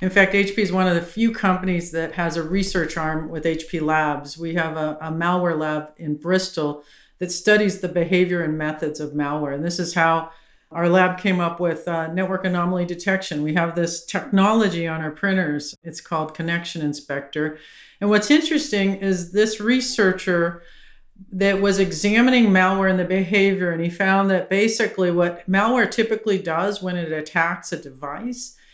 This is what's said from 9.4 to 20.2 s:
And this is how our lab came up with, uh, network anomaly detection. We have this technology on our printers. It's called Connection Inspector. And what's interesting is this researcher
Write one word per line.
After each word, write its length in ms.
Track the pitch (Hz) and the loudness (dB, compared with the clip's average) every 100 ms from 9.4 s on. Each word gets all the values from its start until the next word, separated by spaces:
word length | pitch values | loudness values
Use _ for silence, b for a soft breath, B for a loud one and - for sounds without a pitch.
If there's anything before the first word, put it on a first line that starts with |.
| 143 | -4
And 100 | 143 | -4
this 140 | 170 175 | -4 -4
is 160 | 165 | -2
how 380 | 175 165 165 165 B B B _ | 2 2 2 -2 B B B _
our 180 | 170 175 | -2 4
lab 300 | 185 185 180 | 4 4 2
came 200 | 202 180 | 0 0
up 200 | 170 170 | 0 -2
with, 280 | 175 156 175 | -2 -2 -4
uh, 240 | 165 160 | -4 -2
network 300 | 175 185 185 | -2 -2 -2
anomaly 420 | 185 175 175 180 175 | -2 0 0 0 -2
detection. 580 | 170 196 190 - 147 | -4 -2 -2 -2 -4
We 100 | 151 | -2
have 220 | 170 165 170 | 0 0 0
this 280 | 170 - | -2 -4
technology 840 | - 180 - 190 202 226 202 170 165 | -6 -6 0 4 4 4 2 0 -4
on 140 | 160 | -4
our 100 | 156 | -6
printers. 640 | 151 196 190 156 147 - - | -4 0 0 0 -2 -6 -12
It's 180 | 170 170 | -14 -14
called 320 | - 160 156 | -6 -4 -4
Connection 480 | - 165 170 170 165 | -6 -4 -4 -4 -4
Inspector. 760 | 147 147 - 139 - 151 151 156 B B B - | -4 -4 -8 -8 -6 -4 -4 -6 B B B -4
And 80 | 208 | 2
what's 220 | 208 214 | 4 6
interesting 640 | 311 302 302 - 202 196 190 | 4 4 0 0 0 0 0
is 360 | 196 180 170 | 0 0 0
this 280 | 196 220 - | 2 2 2
researcher 1040 | 214 254 247 - 190 185 | 0 0 0 2 2 2